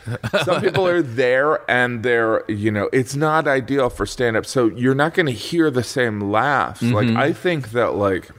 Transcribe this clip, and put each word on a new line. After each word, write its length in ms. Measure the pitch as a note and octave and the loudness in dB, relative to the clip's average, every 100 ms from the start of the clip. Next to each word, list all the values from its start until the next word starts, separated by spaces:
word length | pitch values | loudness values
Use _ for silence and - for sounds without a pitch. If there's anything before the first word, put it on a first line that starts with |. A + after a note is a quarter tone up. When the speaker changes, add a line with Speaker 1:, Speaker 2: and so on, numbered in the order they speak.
| - | -10
Speaker 1:
<laughs> 300 | A#2+ - G3 D#3 | -8 -4 -2 0
Speaker 2:
Some 160 | E3+ | 0
people 260 | F#3 - F#3 | 0 2 2
are 140 | F3 | 2
there 680 | D3 A2+ B2 C3 D3 D#3 - | 0 0 2 2 2 0 0
and 320 | B2 B2 A#2+ | 2 2 0
they're, 460 | A#2 A#2 A2+ A2 - | 0 2 2 0 -2
you 220 | G#2+ G#2+ | -2 0
know, 180 | G#2+ G2 | 0 0
it's 220 | C3+ C3 C#3 | 0 0 -2
not 300 | D#3 D#3 D3 | 0 2 2
ideal 420 | C3+ A#2+ C#3 B2 | 0 0 0 0
for 160 | - G#2 | -2 -6
stand-up. 400 | - B2 A2 - | -2 0 0 -2
So 220 | C3+ A#2 | 0 0
you're 280 | A#2+ B2 C3+ | 2 0 2
not 200 | D3+ F3 | 0 0
gonna 160 | D#3+ | -2
hear 380 | A2 - E3+ D#3 | -2 -4 0 2
the 140 | B2+ | 0
same 480 | A2+ C#3 A#2+ G#2 G2+ | -2 -2 -2 -2 0
laughs. 500 | G#2+ C3+ C3+ C#2+ - | 0 2 0 -2 -2
Like, 260 | A#2 G#2+ A#2 | 0 2 2
Speaker 1:
Mm-hmm. 100 | A2+ | 2
Speaker 2:
I 160 | C#3 | 2
think 380 | F3 F#3 E3 A2+ | 0 -2 -2 -4
that, 240 | A#2+ G#2 D2 | -2 0 2
like, 340 | G2+ F#2 - | 0 0 -4